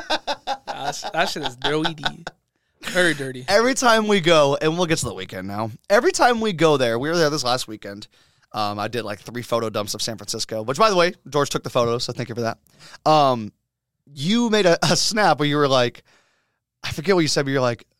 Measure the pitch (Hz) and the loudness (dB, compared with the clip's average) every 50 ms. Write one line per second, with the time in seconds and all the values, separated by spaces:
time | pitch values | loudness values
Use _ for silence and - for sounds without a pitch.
0 | - - 302 - - - 190 - - - - - - - - 135 135 170 - - | -2 -2 -6 -6 -4 -8 -10 -8 -8 -10 -10 -10 -10 -14 -12 -10 -8 -8 -8 -8
1 | - 208 - 160 180 - - 170 143 - 120 123 - 165 151 156 160 165 156 156 | -10 -6 -2 -2 -2 -2 -4 -6 -8 -8 -8 -6 -4 -2 -2 -2 -2 -4 -6 -6
2 | 139 131 - - 165 - - _ _ _ _ _ _ _ _ _ - - - 180 | -8 -8 -8 -10 -16 -16 -18 _ _ _ _ _ _ _ _ _ -12 -4 0 2
3 | 180 165 143 139 135 131 127 123 131 175 196 220 233 262 269 - 262 240 220 226 | 2 2 0 -2 -6 -10 -10 -8 -2 0 2 4 4 2 2 2 4 4 4 4
4 | 214 214 208 196 151 175 165 156 143 139 139 - 151 160 165 175 185 156 165 156 | 4 2 2 2 4 4 6 6 6 4 2 2 0 0 0 0 0 0 0 -2
5 | 135 113 92 95 92 90 95 95 92 98 101 104 113 110 120 - _ - 202 240 | -2 -6 -6 -8 -12 -10 -10 -10 -8 -6 -6 -4 -6 -6 -8 -8 _ 2 2 4
6 | 247 381 370 - 294 247 240 220 220 214 180 151 165 156 147 131 127 117 113 117 | 4 2 2 2 2 2 2 2 -2 -2 0 2 4 4 4 4 2 0 0 -2
7 | 139 156 170 175 160 143 151 143 127 120 123 127 - - 107 104 - 101 101 104 | -2 -2 0 2 2 2 0 -2 -2 -2 -2 -2 -4 -8 -12 -14 -14 -14 -16 -16
8 | - - _ _ _ _ _ _ _ _ - 107 104 104 104 104 104 113 113 120 | -18 -20 _ _ _ _ _ _ _ _ -6 -4 -4 -4 -4 -4 -6 -4 -4 -6
9 | 107 101 104 - - 117 113 120 113 - 120 117 113 110 107 107 104 107 - 107 | -6 -6 -10 -12 -12 -14 -12 -10 -6 -2 -2 0 0 -2 -4 -4 -4 -4 -6 -6
10 | - 120 110 95 107 - - 110 - - 110 110 110 117 135 156 220 220 196 175 | -6 -8 -8 -10 -10 -10 -8 -8 -8 -6 -6 -6 -4 -4 0 2 2 2 4 4
11 | 170 180 - _ - 143 139 147 139 - - - - 131 - 131 120 117 117 123 | 2 2 0 _ -10 -2 0 0 0 0 -2 -6 -6 -2 0 0 0 0 0 -2
12 | - - 120 - 120 - 110 120 113 113 - _ _ _ _ _ - - - - | -4 -6 -6 -8 -8 -8 -6 -6 -4 -4 -6 _ _ _ _ _ -20 -20 -12 -2
13 | - 156 156 151 143 135 127 117 107 101 - _ _ _ _ _ _ _ _ _ | 2 4 6 6 6 4 2 0 -4 -10 -12 _ _ _ _ _ _ _ _ _
14 | _ _ 143 135 139 180 220 240 240 220 214 214 185 175 165 - 175 151 170 - | _ _ -12 -6 -2 0 0 0 2 2 2 4 4 4 4 4 2 2 2 0
15 | - - 208 214 202 170 147 127 151 147 143 147 143 135 135 127 123 120 - - | 0 -2 0 2 2 2 2 2 2 0 2 2 2 2 4 2 2 0 -2 -8
16 | _ _ _ _ _ _ _ _ _ _ _ _ _ _ _ _ - - - 165 | _ _ _ _ _ _ _ _ _ _ _ _ _ _ _ _ -12 -10 -10 -6
17 | 147 190 196 175 156 139 - 156 139 135 139 135 127 120 120 - - _ _ | 0 2 2 4 4 2 2 0 0 0 0 0 0 0 -2 -4 -10 _ _